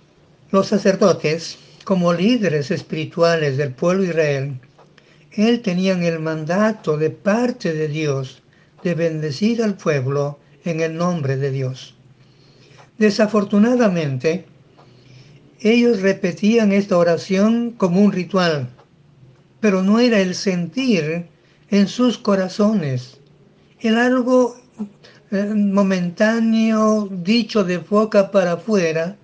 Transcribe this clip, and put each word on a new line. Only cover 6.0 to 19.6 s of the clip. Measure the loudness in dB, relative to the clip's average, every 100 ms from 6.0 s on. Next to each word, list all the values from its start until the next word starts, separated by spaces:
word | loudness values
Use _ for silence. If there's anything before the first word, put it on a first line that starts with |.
el | -2 -2
mandato | -4 -4 -2 0 0 -2 -4 -2
de | -2
parte | -2 -2 0 0 -4 -6
de | -4 -4
Dios | -4 -2 -4 -6 -14 _ _ _ _
de | -6
bendecir | -2 -2 -2 -6 -2 -2 0
al | -2 -2
pueblo | -2 -2 -2 -2 -4 -8 _ _ -8
en | -4
el | -4 -2
nombre | -2 -2 -2 -2
de | -4
Dios. | -4 -6 -8 -16 -20 _ _ _ _ _ _ -20 -20 -14 0
Desafortunadamente, | 0 2 0 0 0 2 4 4 2 0 -2 -2 -2 -4 -6 _ _ _ -20 -20 -20 -20 -20 -20 -20 _
ellos | 2 4 4 2
repetían | 0 0 -2 0 2 4 4
esta | 2 2 2
oración | 2 0 0 2 2 0 -4
como | -2 0 4
un | 2
ritual, | 2 -2 0 0 0 -6 -12 _ _ _ _ -20 _ _
pero | _